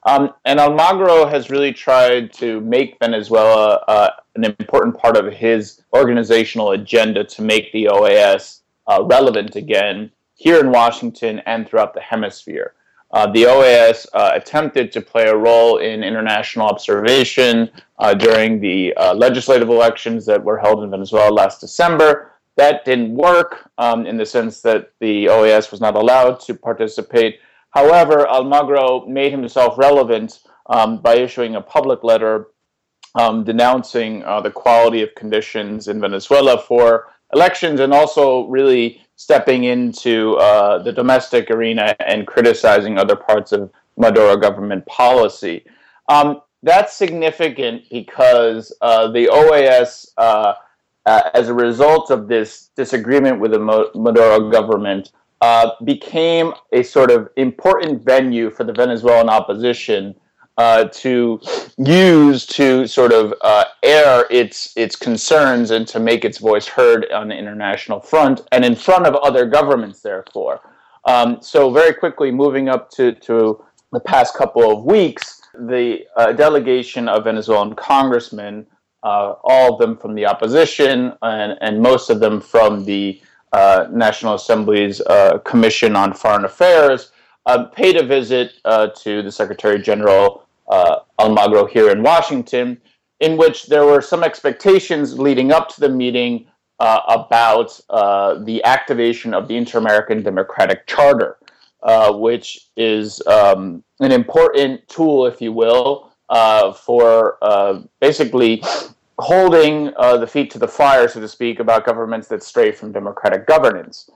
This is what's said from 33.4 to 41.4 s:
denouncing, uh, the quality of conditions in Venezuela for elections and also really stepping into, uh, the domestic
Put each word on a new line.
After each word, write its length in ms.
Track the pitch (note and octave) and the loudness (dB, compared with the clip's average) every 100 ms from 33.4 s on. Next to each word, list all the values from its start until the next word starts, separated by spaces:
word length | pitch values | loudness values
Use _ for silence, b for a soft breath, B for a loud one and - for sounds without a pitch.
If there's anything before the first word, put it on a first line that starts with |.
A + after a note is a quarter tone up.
denouncing, 800 | A2 A2+ B2 B2+ - A#2+ A2 A2 | -4 0 0 0 -4 -6 -6 -8
uh, 180 | - G#2 | -8 -6
the 80 | G2+ | -6
quality 540 | - B2 A#2 A#2 A#2 | -4 0 2 2 0
of 100 | G#2+ | -6
conditions 760 | - A2 G#2+ G#2+ A2 G2+ G#2+ G#2 | -8 -8 -6 -6 -10 -12 -12 -10
in 140 | G#2+ | -8
Venezuela 580 | G2+ G2 - C#3 C3+ B2 | -8 -8 0 2 2 0
for 500 | - A#2+ A#2 A#2 B B _ D3 | 0 2 2 2 B B _ 0
elections 440 | F3+ F3+ E3+ C#3+ | 0 0 -4 -2
and 140 | C3+ | 0
also 540 | C#3+ D3+ D#3 C#3 B2+ A#2+ | 2 2 2 0 0 -2
really 520 | C3 C#3 B2+ A#2+ - b _ | 0 2 2 -2 -8 b _
stepping 480 | - C#3+ C#3 B2+ | 0 0 2 0
into, 720 | B2 B2 A#2+ A#2 B2 A2+ A2 F#2+ | 0 -2 -4 -6 -4 -2 0 2
uh, 440 | G2+ G#2 G2+ F#2+ | 2 2 2 -2
the 80 | G#2+ | -4
domestic 580 | A#2+ B2+ B2+ - A#2+ | -4 0 0 0 -2